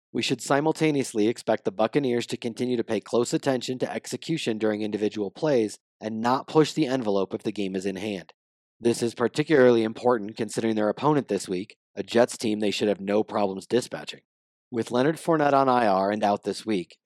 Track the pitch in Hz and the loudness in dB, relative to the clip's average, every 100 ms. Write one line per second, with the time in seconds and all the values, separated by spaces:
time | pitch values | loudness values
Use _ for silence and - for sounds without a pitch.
0 | _ 123 113 139 - 143 156 156 156 143 | _ -4 -2 -4 0 2 2 0 0 0
1 | 123 113 107 120 - 110 - 95 110 151 | -2 0 0 0 -2 -2 -2 0 0 2
2 | 139 120 113 120 120 110 123 123 110 110 | 0 0 -2 -6 -6 -4 -2 -2 -2 -4
3 | - 117 120 156 - 127 120 127 127 113 | 0 0 2 0 0 -2 -4 -4 -4 -6
4 | - 123 - 170 - 110 107 104 107 104 | -8 -10 -6 -4 -2 -2 0 0 -2 -2
5 | 104 107 98 - 156 135 107 - _ _ | -2 -2 -6 -2 2 2 2 -4 _ _
6 | 110 110 117 131 - 156 147 - 147 131 | -8 -2 0 0 2 2 2 0 -2 -2
7 | 107 98 95 110 - 101 98 95 95 95 | 0 0 0 -4 -6 -4 -4 -4 -4 -4
8 | 107 98 - _ _ _ _ _ 117 117 | -6 -8 -10 _ _ _ _ _ 0 0
9 | 120 - 117 - 151 151 127 120 110 110 | -2 0 0 0 2 6 8 6 2 0
10 | 123 123 101 110 110 - 113 110 107 101 | 0 0 -2 -6 -6 -2 0 2 0 0
11 | 143 151 - 101 - 90 101 - _ - | 0 0 0 -4 -2 -6 -8 -14 _ -12
12 | 101 117 123 - 113 104 107 95 107 98 | 0 2 2 2 -4 -2 -2 0 0 0
13 | 98 104 104 107 101 95 - 120 127 - | 0 0 0 -2 -2 -4 -2 -2 -2 -8
14 | - - _ _ _ _ _ 120 113 120 | -12 -16 _ _ _ _ _ -6 -2 2
15 | 135 160 - 160 143 139 135 123 113 95 | 2 0 0 2 4 4 4 4 4 2
16 | 98 107 104 101 - 95 - 104 85 - | 2 0 0 0 -2 -6 -4 -4 -4 -12